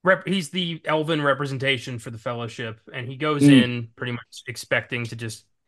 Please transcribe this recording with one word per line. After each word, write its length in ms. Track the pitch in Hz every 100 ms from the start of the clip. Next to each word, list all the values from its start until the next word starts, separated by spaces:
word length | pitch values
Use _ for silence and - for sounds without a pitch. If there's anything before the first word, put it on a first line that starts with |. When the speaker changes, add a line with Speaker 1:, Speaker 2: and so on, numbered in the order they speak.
Speaker 1:
rep-, 240 | 180 185 175
he's 220 | 190 156
the 320 | 185 175 160 -
elven 360 | 156 151 156
representation 760 | 143 135 139 135 135 131 131 120
for 120 | -
the 60 | 113
Fellowship, 640 | 131 120 117 - 117 110 -
and 140 | 135 120
he 80 | 131
goes 280 | 151 147
Speaker 2:
Mm. 200 | 143 135
Speaker 1:
in 260 | 123 123 117 -
pretty 160 | 123
much 320 | 120 - - -
expecting 580 | 117 - 123 - 120 117
to 100 | 117
just, 300 | 113 113 _ _